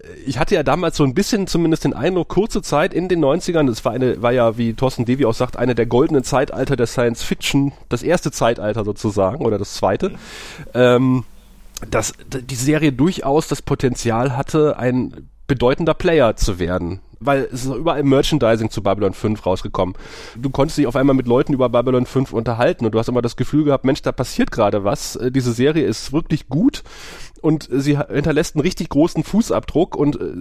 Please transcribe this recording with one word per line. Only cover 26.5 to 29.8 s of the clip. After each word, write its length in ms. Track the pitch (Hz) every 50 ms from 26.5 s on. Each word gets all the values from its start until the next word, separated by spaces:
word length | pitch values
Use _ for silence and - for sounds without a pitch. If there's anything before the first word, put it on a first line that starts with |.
gut 320 | - 156 226 294 - - - - - - - - - - - - - -
und 300 | - 160 160 147 - - 120
sie 240 | 139 135 147 143
ha-, 160 | 143 143 - 98
hinterlässt 420 | 143 147 165 147 139 - - -
einen 60 | 151
richtig 300 | 131 185 - - 175 -
großen 340 | - 139 156 339 - 165 151
Fußabdruck 720 | - - 208 - - - 110 - - - 143